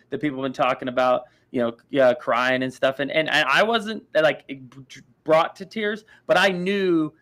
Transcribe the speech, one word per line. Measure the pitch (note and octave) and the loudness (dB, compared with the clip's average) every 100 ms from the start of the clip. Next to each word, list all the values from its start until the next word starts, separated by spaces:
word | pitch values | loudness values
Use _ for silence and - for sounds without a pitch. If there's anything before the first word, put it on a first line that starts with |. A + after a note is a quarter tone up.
| - | -12
that | C3+ | -6
people | D3+ C3 | -4 -4
have | |
been | C3+ | -6
talking | B2+ B2+ C3 B2+ | -2 -2 -2 -4
about, | B2+ B2+ B2+ - _ _ | 0 2 0 -4 _ _
you | C3 | -4
know, | A#2 - - C#3 | -4 -4 -4 2
uh, | B2+ | 4
crying | - - A#2+ B2+ B2+ | 2 0 0 0 0
and | C3 | -2
stuff. | - C3 C3+ | -2 -2 -2
And, | C#3 | -4
and | D#3+ - | -2 0
I, | D3 C3 D3+ | 0 2 2
I | |
wasn't, | G#3+ A#3 G#3 G#3 - | 2 0 -4 -10 -4
uh, | D#3 | 2
like, | D#3 C#3+ - C3+ B2+ C#3 C3 D#3 - _ | 2 0 -8 -16 -16 -20 -20 -20 -20 _
brought | D3+ D#3+ E3 - | 2 2 2 -4
to | G3 | -12
tears, | A3+ G#3 G#3+ - - - | -6 -6 -6 -12 -10 0
but | E3+ | 2
I | G3 | 2
knew | F3+ F3+ G3+ F#3+ E3 D3+ - | 0 -2 0 2 2 0 -6